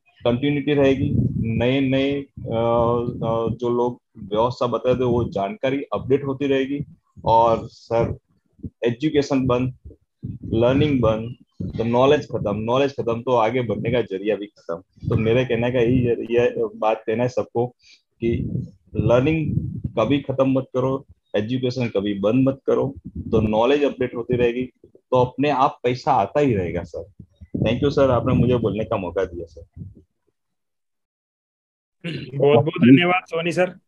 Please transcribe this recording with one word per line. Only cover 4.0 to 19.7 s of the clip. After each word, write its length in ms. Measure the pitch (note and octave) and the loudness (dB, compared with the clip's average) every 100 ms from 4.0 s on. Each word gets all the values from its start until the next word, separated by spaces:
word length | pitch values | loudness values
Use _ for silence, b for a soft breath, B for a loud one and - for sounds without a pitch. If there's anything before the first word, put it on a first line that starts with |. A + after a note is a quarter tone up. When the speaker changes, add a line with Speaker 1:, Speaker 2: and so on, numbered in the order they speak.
| _ A2+ | _ -20
Speaker 1:
व्यवस्था 480 | G2 G#2 B2 - B2 | -4 0 0 0 -2
बताए 280 | A#2 B2+ | 0 0
थे 100 | B2 | 0
वो 200 | B2 A#2+ | 0 0
जानकारी 580 | G#2 G2 G2 G#2+ C3 C#3 | -2 -4 -6 -4 -4 -4
update 420 | - G#2 A2 C#3 | -4 -6 -2 -2
होती 220 | C#3 C3 C#3+ | -2 -4 -2
रहेगी। 380 | C3+ C3+ C#3+ - - _ - | 0 -2 -6 -10 -18 _ -6
और 440 | - A2+ A#2 A2 A2 | 2 4 4 2 -4
सर, 500 | - - A#2 A#2 - _ _ _ _ - - | -16 -4 -2 -2 -6 _ _ _ _ -16 -4
education 600 | A#2 A#2 D#3 D3 C#3+ C3+ C3 | -4 -2 0 0 0 0 0
बंद, 280 | B2 C3 - - - _ _ - - | 0 -2 -6 -16 -20 _ _ -12 -10
learning 560 | - A2+ A#2+ C3+ D3+ C3 | -2 2 4 4 2 2
बंद, 340 | A2 A2 A#2 B2+ _ - G2 - | 2 0 -4 -14 _ -10 -8 -4
तो 60 | |
knowledge 400 | A#2 A#2+ C3+ D3 | 0 4 4 4
खत्म, 320 | - A2+ G#2 G#2 | 0 -4 -4 -2
knowledge 360 | A2 C3 C#3 | 0 0 0
खत्म 300 | C3 A2+ A#2 | -2 -4 -4
तो 80 | B2+ | 0
आगे 320 | B2 A2 B2+ | 2 2 0
बढ़ने 280 | A#2 G2+ A2+ | -2 -4 -2
का 100 | A#2+ | -2
जरिया 360 | G2 F#2+ G#2 G2+ | -2 -4 -2 -2
भी 100 | G2+ | -6
खत्म। 600 | _ - E2+ - _ - | _ -10 -10 -12 _ -4
तो 80 | A2 | 0
मेरे 280 | A2 B2 | 2 2
कहने 280 | B2+ A2+ A#2+ | 0 -2 0
का 80 | B2 | 0
यही 200 | A#2 B2+ | 2 2
जरिया, 680 | A#2+ A2+ A2+ A#2 A#2+ A#2+ A2 A2 | 2 -2 0 0 2 0 -6 -2
बात 280 | A2 A2 - | -2 -2 -2
कहना 160 | A2 | -2
है 60 | B2 | -2
सबको 380 | - G2 A#2+ B2 - b b _ _ | -2 -4 -4 -4 -8 b b _ _
कि 100 | A#2 A#2 - B2 - - _ G#2 | -2 -2 -4 -6 -8 -14 _ -2
learning 600 | G#2+ B2 C#3+ D#3+ D#3 - - | 2 4 2 0 -2 -4 -4